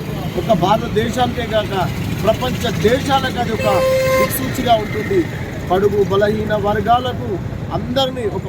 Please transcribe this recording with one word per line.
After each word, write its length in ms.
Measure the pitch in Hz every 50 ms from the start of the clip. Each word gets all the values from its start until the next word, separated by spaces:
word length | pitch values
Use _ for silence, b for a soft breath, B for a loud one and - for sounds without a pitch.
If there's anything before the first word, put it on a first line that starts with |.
| - - - - - - -
ఒక 200 | - - - 220
భారతదేశానికే 840 | 165 170 190 214 220 233 233 180 208 233 240 202 254 247 240 233 247
కాక 480 | 233 208 226 214 202 196 196 190 170 139 - - - - - - -
ప్రపంచ 580 | 208 220 - 254 254 220 - 247 226 185 -
దేశాలకు 580 | - 214 247 277 262 269 277 269 262 254 196 240
అది 120 | 240 226
ఒక 300 | 220 196 - - - - - - - 523 - 523 523 523
దిక్సూచిగా 540 | 523 523 - - - - - - 247 240 233
ఉంటుంది. 520 | 214 208 202 - 214 214 185 196 185 156 - - - - - - - - -
బడుగు 320 | 180 196 202 202 202 208 196
బలహీన 520 | 175 196 196 208 208 214 214 214 214 214
వర్గాలకు 840 | 208 190 208 208 214 196 226 233 247 254 254 247 - 247 233 196 165 - - - - - - 220
అందరినీ 540 | 220 208 240 247 269 269 254 254 254 226
ఒక 140 | 202 185 190 -